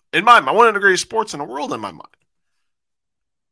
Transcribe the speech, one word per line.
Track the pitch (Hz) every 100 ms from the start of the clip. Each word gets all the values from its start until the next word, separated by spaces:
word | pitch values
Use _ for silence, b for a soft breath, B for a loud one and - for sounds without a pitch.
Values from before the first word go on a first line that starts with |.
| -
In | 156
my | 220 240
mind, | 131 185
one | 233
of |
the | 202
greatest | 196 175
sports | - 220 214
in | 147
the |
world | 151 151 147
in | 120
my | 104
mind. | 80 - _ _ _ _ _ _ _ _ _ _ _ _ _ _